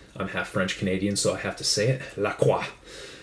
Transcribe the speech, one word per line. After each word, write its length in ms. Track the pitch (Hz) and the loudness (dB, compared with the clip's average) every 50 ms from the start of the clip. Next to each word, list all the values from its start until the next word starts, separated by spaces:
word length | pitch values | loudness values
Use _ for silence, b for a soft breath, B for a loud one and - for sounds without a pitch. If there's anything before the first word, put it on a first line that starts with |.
| B B B | B B B
I'm 140 | - 98 95 | -6 -6 -4
half 200 | - 95 90 - | -4 -4 -4 -2
French 280 | - 104 92 95 - - | 0 0 0 0 0 0
Canadian, 380 | - 95 92 95 95 104 101 | 0 0 2 2 2 2 2
so 180 | 98 - 101 - | 2 2 2 2
I 60 | - | 2
have 160 | - 101 - - | -2 -4 -4 -2
to 60 | - | 0
say 240 | - - - 104 123 | 0 2 4 4 4
it, 140 | 131 131 B B B - | 2 2 B B B -2
La 160 | 101 101 95 | 0 0 2
Croix, 320 | - - - - - - - - - B B B B B B B B | 2 4 4 4 4 2 -4 -8 -12 B B B B B B B B